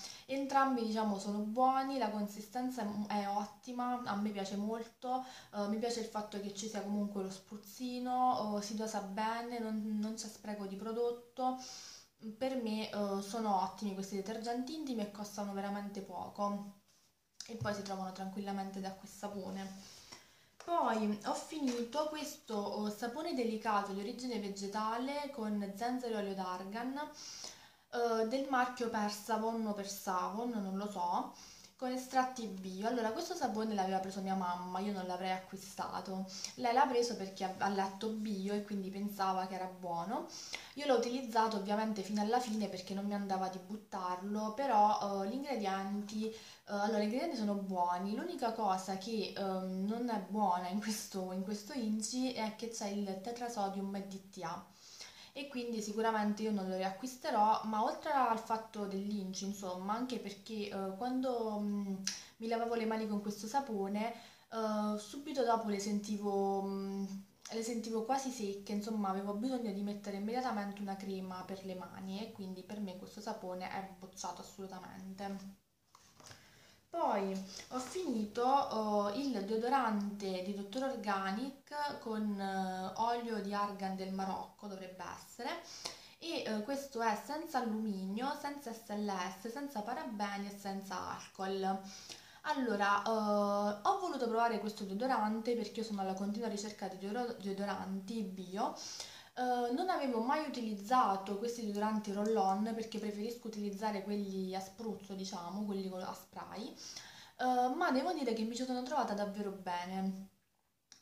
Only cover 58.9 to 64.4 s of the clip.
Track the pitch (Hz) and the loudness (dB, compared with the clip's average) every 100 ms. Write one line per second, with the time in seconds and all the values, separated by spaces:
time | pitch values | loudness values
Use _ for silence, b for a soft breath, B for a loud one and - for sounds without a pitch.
58.9 | 190 202 208 185 190 196 202 196 180 196 | 0 0 0 -2 -2 -2 -2 -2 -2 0
59.9 | 220 254 220 202 196 - 220 202 196 190 | 0 0 -2 -4 -8 -6 -4 -2 -2 -2
60.9 | 190 247 262 262 240 220 208 208 202 196 | -2 0 2 2 2 0 0 0 0 0
61.9 | 190 196 B B - 226 233 233 233 220 | -2 -2 B B -8 0 2 2 2 2
62.9 | 220 214 202 202 202 220 277 247 208 196 | 0 0 -2 -2 -4 -2 0 0 0 0
63.9 | 208 226 233 B B | 0 -2 -4 B B